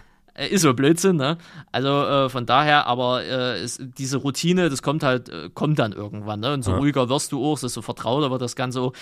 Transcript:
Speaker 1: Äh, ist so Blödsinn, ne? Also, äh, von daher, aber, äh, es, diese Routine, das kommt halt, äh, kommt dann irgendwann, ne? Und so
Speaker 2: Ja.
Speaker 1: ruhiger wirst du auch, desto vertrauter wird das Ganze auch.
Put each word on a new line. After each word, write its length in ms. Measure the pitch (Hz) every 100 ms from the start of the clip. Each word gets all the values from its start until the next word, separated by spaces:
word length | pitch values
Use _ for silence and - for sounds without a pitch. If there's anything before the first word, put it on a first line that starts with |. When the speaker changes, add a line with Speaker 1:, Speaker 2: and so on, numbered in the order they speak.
| - _ _
Speaker 1:
Äh, 140 | - 139
ist 160 | 196
so 100 | 156
Blödsinn, 440 | 123 139 170 196 170
ne? 200 | 135 170 - 156 -
Also, 180 | 117 139
äh, 400 | 143 117 139 131
von 180 | 127 120
daher, 400 | 123 151 147 -
aber, 360 | 123 123 127
äh, 360 | 85 127 127 104
es, 180 | 117 -
diese 380 | 135 123 131 135
Routine, 540 | 139 - 165 180 170
das 100 | 135
kommt 220 | - 151
halt, 260 | 147 127 -
äh, 220 | 82 78
kommt 240 | - 147 151
dann 140 | 113
irgendwann, 480 | - 101 107 104 104
ne? 140 | 120
Und 100 | 143
so 80 | 104
Speaker 2:
Ja. 60 | 92
Speaker 1:
ruhiger 300 | 139 139 120
wirst 220 | 139 -
du 140 | 139 143
auch, 140 | 147
desto 240 | 127 117
vertrauter 480 | 107 117 113 131 143
wird 100 | 131
das 140 | 120 -
Ganze 260 | 127 127
auch. 120 | 123 -